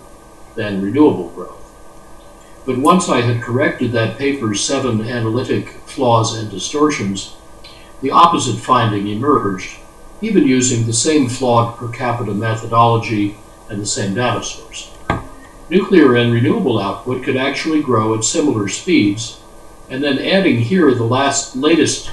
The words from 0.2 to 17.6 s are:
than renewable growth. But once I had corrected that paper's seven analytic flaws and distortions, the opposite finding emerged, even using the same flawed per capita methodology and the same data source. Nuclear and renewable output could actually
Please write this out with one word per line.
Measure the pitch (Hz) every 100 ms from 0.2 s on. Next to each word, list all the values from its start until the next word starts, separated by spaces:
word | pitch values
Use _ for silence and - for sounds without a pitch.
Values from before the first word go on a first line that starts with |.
| - - - -
than | 104 98
renewable | 98 131 151 95 85
growth. | - - - - - - - - - - - - - -
But | 123
once | 147 185 -
I | 127
had | 117 117
corrected | - 120 147 - 117
that | 113 110 -
paper's | 139 139 113 101
seven | - 135 127 110
analytic | 110 123 113 113 - 117 - - -
flaws | - 123 117 107 113
and | 107
distortions, | 95 - 147 151 - 98 95 - - - - - - - -
the | 135
opposite | - 170 - 120 104
finding | - 127 113 98 101
emerged, | 104 139 131 101 92 - - - - - -
even | 220 190 135
using | 127 120 117 113
the |
same | 113 156 151 123
flawed | - 123 117 113 -
per | 117
capita | - 123 120 107
methodology | 101 113 113 104 117 117 113 110 107 101 - - - -
and | 104
the | 104
same | - 98
data | 95 123 110
source. | - - - - - - - - - - - - -
Nuclear | 185 - 190 139 120
and | 120
renewable | 117 139 226 160 110
output | 98 98 127 127
could | - 127
actually | 135 -